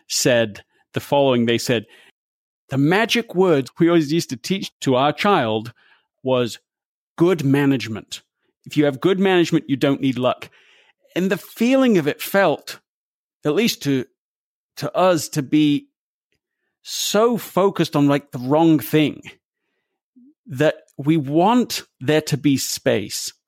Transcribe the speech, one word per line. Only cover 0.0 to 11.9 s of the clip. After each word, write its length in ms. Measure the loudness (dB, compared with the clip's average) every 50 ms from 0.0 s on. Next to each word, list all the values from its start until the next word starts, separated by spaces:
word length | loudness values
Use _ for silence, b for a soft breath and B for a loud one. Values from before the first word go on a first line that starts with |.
| B B
said 560 | -6 -2 0 2 2 2 0 -2 -4 -12 -20 _ _ _ _ _ -10
the 60 | -10
following. 460 | -6 -2 0 2 2 2 2 2 2
They 120 | 0 0 0
said, 280 | 0 -2 -2 -2 -4 -6 b b b b b b _ _ _ _ _ _ _ _ _ -8
"The 100 | -2 0
magic 560 | 2 2 2 2 0 0 -2 -4 -4 -2 0
words 360 | 0 2 4 2 2 0 -2 -2 0
we 80 | 2 4
always 240 | 4 2 2 0 0
used 180 | -2 -2 -4
to 60 | -8
teach 340 | -8 -6 -6 -6 -6 -6 -10 -12 -6
to 140 | -2 0 0
our 180 | 2 2 0 -2
child 600 | 0 0 0 2 2 0 0 -2 -4 -6 -8 -14 b b b b b b b b _ -4
was 380 | -2 0 0 0 -2 -6 -10 _ _ _ _ _ _ _ _ _ _ _
good 280 | 0 0 2 2 0 0
management. 760 | 0 2 2 2 2 0 0 -4 -8 -10 -12 -12 -14 -16 -18 -18 _ _ _ _ _ _ _ -20
If 120 | -6 -2
you 80 | 0 0
have 160 | 0 0 0
good 180 | 0 0 0 2
management, 500 | 2 2 2 2 2 2 0 -2 -2 -2
you 80 | -4
don't 240 | 0 0 0 0 0
need 180 | -2 -2 -2 0
luck." 320 | 0 -2 -2 -4 -8 -20 b b b b b b b b b b b _ -6 -4
And 120 | -2 -2 -2
the 40 |
feeling 640 | -4 -8 -10 -6 -2 0 2 2 2 4 4